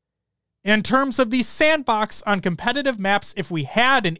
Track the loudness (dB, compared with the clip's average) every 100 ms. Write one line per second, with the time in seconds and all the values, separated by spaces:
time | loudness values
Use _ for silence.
0 | _ _ _ _ _ _ 0 0 2 0
1 | 0 0 0 0 0 2 2 2 0 0
2 | -2 -4 -2 0 0 -2 -2 -2 -2 -2
3 | 0 0 -2 -8 -6 -4 -2 2 4 4
4 | 2 -4